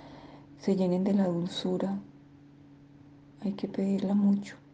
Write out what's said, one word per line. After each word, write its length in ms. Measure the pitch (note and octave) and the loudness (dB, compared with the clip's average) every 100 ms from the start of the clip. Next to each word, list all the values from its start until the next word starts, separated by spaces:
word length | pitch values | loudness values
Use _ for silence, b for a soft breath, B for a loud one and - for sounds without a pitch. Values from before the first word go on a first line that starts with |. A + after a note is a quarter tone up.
| B B B B B - | B B B B B -6
se 160 | - F#3 | 0 2
llenen 280 | F#3 F#3 | 2 2
de 100 | G3 | 2
la 140 | G3 F#3 | 2 2
dulzura. 680 | E3+ F3+ - F#3 F3+ F#3+ G3+ - - - - - - - - - - - - - - | 0 -2 -4 -2 0 -2 -4 -10 -20 -20 -20 -20 -20 -20 -20 -20 -20 -20 -20 -20 -8
Hay 120 | G3 | -6
que 140 | G3 G3 | -4 -6
pedirla 460 | - G3 G3 G3 | -2 0 0 2
mucho, 420 | G3+ G3+ G3+ - - - | 4 4 4 0 -14 -20